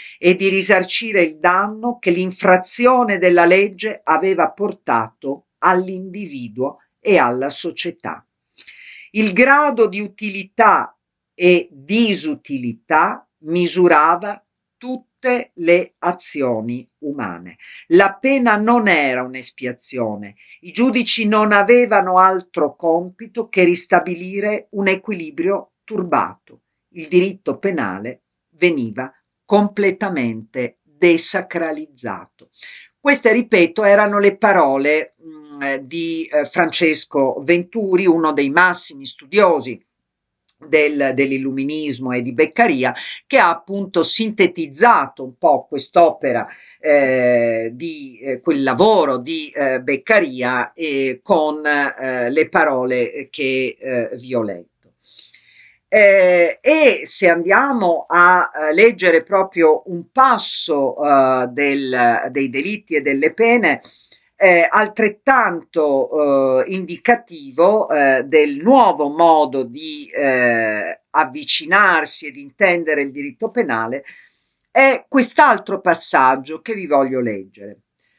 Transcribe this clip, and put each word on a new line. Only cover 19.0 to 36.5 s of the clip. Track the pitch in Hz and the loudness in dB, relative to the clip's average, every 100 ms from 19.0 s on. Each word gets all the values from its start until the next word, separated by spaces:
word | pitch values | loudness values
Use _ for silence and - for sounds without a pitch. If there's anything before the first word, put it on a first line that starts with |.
| 143 127 | 0 -2
un'espiazione. | 127 131 123 - 127 123 - 127 113 104 104 101 _ - | -6 -10 -14 -10 -10 -10 -10 -6 -6 -6 -12 -20 _ -20
I | 180 | -12
giudici | 180 254 233 240 - 214 | -2 0 0 0 0 2
non | 214 214 | 2 2
avevano | 208 202 247 240 208 185 185 | 2 4 4 4 2 2 4
altro | 190 190 180 - 147 - | 4 2 -4 -4 -4 -2
compito | 170 165 180 180 226 - 226 | -2 -2 -2 -14 -14 -10 -6
che | - | 0
ristabilire | 175 175 - 180 175 170 185 196 208 214 - | 2 2 0 -2 -2 -8 -10 -8 -6 -6 -8
un | 208 196 | -4 -2
equilibrio | 190 190 190 160 139 170 - - _ | -2 -4 -10 -10 -6 -4 -4 -6 _
turbato. | - 214 180 147 90 - _ - _ _ _ | -14 -12 -4 -4 -4 -8 _ -20 _ _ _
Il | 175 156 | -20 -2
diritto | 175 190 180 - - | 0 0 -4 -10 -6
penale | 196 175 104 92 110 - _ _ _ | -6 -4 -6 -8 -12 -16 _ _ _
veniva | 160 175 156 117 104 135 _ _ _ - | -4 -2 -2 -6 -8 -12 _ _ _ -2
completamente | 202 208 208 196 190 202 165 120 113 110 131 123 - | 0 0 0 -2 -2 -4 -4 -6 -6 -12 -10 -10 -10
desacralizzato." | _ - 175 165 - 190 185 170 160 151 156 135 120 92 85 _ _ _ - - - _ | _ 0 2 2 0 -2 -6 -8 -6 -8 -14 -14 -12 -12 -14 _ _ _ -20 -20 -20 _
Queste, | 277 277 233 | 0 2 2
ripeto, | 220 240 202 170 170 | 0 2 2 2 2
erano | 208 202 208 208 | 4 4 4 2
le | 202 196 | 0 2
parole, | - 185 143 135 139 156 151 _ | 2 4 2 0 0 -2 -2 _
mm, | 165 156 151 143 139 135 | -20 -20 -20 -10 -8 -8
di, | 135 165 165 165 160 | -8 -8 -6 -6 -4
eh, | 151 | -4
Francesco | 139 | -2